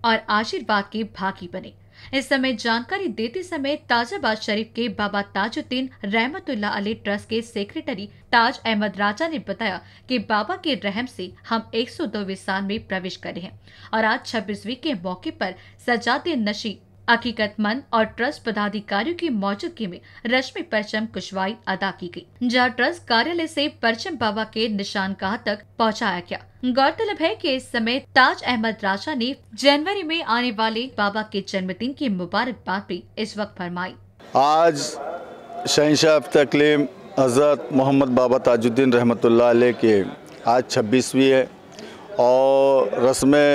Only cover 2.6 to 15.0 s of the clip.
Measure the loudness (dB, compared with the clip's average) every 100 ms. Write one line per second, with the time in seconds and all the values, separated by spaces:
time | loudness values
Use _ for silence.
2.6 | -2 -2 -2 -6 -6 -6 -6 -6 -8 -6
3.6 | -4 -6 0 0 0 -4 -2 -4 -4 -4
4.6 | -6 -6 -6 -4 -4 -4 -4 -4 -4 -4
5.6 | -6 -6 -6 -8 -4 -2 -2 -4 -8 -4
6.6 | -4 -4 -4 -6 -4 -6 -4 -6 -4 -8
7.6 | -6 -8 -8 -8 -10 -18 0 4 4 0
8.6 | -2 0 -2 0 -2 0 -4 -4 -8 -6
9.6 | -4 -6 -12 -20 -4 -4 0 -2 -2 -4
10.6 | -4 -4 -4 -6 -8 -10 -14 -14 -6 -6
11.6 | -4 -4 -4 -6 -6 -6 -6 -8 -6 -4
12.6 | -4 -6 -6 -8 -6 -12 -12 -12 -14 -18
13.6 | -20 -20 -6 0 0 0 -4 -8 -6 -8
14.6 | -8 -6 -6 -4